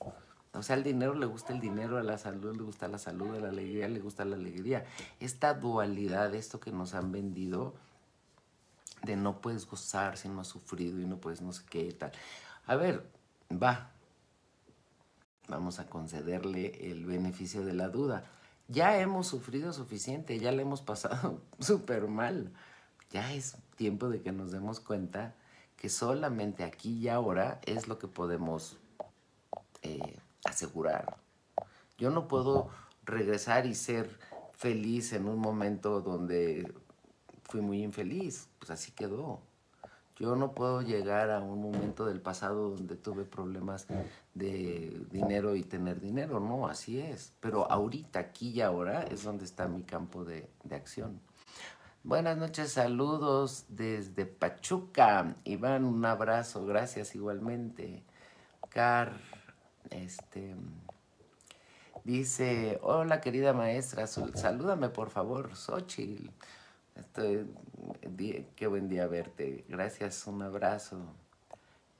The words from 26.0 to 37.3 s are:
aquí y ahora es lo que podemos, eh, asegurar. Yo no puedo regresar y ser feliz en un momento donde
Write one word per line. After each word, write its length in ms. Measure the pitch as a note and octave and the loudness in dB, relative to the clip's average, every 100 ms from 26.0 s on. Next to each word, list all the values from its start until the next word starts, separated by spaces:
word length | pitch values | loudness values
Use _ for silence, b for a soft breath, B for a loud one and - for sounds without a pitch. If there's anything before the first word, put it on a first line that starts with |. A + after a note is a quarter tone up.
| A#2+ C3+ D3+ A2+ G#2 F#2+ | 2 2 2 0 -2 -2
aquí 340 | D#2+ - A2+ A#2 | -6 -6 -4 -2
y 120 | A#2 | 2
ahora 520 | A#2+ A2 F#2 A2 - - | 2 4 4 2 0 -4
es 220 | G#2+ - | -2 -2
lo 120 | - | -6
que 80 | G2 | -6
podemos, 720 | - F2 E2+ E2 D#2+ - - - - - _ _ _ _ - - - | -2 0 0 0 -2 -6 -14 -18 -14 -14 _ _ _ _ -14 -14 -12
eh, 340 | - - - - - _ - | -8 -6 -6 -8 -20 _ -2
asegurar. 720 | - C#2+ D#2+ D#2 - - - _ _ _ - B B B - | -2 -4 0 2 0 -2 -8 _ _ _ -6 B B B -2
Yo 120 | B2 | 2
no 180 | E3 C3+ | 2 2
puedo 420 | C3+ B2+ C3+ - B B - - | 2 6 6 4 B B -14 -4
regresar 600 | A2 G#2 G#2 - A#2+ B2+ | 0 2 2 6 4 4
y 100 | A2 | 0
ser 440 | - A#2 G#2 - B B B | 0 0 -2 -6 B B B
feliz 600 | - B2 A2 A2 A#2+ A2+ | -2 2 2 2 0 0
en 140 | G#2+ G2+ | 0 0
un 120 | A2 | 2
momento 640 | A2 G#2+ G2+ G2 G#2 G2+ | 2 2 2 2 2 2
donde 720 | F#2 F2 F2 F2 E2+ D#2 - - - - - _ - | 2 0 2 4 4 2 -4 -10 -20 -20 -20 _ -20